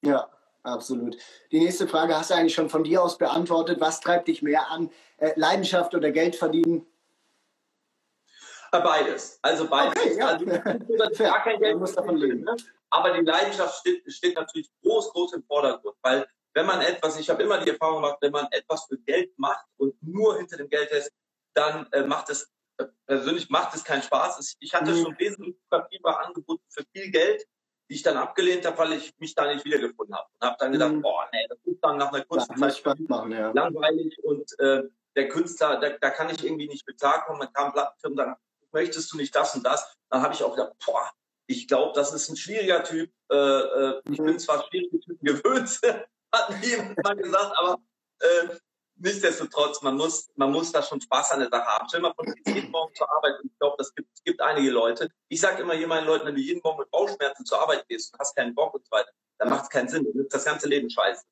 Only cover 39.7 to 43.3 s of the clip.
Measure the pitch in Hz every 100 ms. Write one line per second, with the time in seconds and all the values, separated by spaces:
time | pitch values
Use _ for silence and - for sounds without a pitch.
39.7 | 147 - _ _ 131 139 - 95 131 -
40.7 | - - - - - _ _ _ 127 -
41.7 | 131 151 143 143 156 - 156 175 214 190
42.7 | 170 - 160 170 _ _